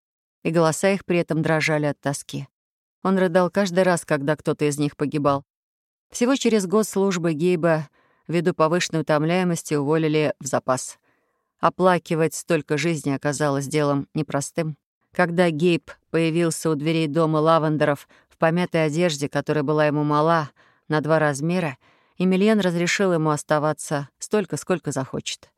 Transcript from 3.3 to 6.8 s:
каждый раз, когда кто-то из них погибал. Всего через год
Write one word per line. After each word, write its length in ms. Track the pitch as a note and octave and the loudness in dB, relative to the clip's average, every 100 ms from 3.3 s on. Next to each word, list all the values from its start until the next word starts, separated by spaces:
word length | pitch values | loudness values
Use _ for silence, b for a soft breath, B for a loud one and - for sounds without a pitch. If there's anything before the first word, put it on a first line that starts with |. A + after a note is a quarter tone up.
| F3+ F3+ | 2 2
каждый 340 | G3 G3+ F3 | 0 0 2
раз, 200 | F#3 E3+ | 2 2
когда 320 | - D3+ C#3+ D3+ | 0 -2 0 -2
кто-то 280 | - C#3+ | -2 -2
из 140 | D3 C#3+ | -2 0
них 180 | C#3+ - | -4 -2
погибал. 480 | D3 D3+ C#3+ C#3 - _ _ _ _ _ _ | -4 -2 0 -2 -4 _ _ _ _ _ _
Всего 260 | - A#3+ C4+ | -2 0 2
через 300 | A#3 A3 F#3 | 2 0 2
год 200 | G#3 | 0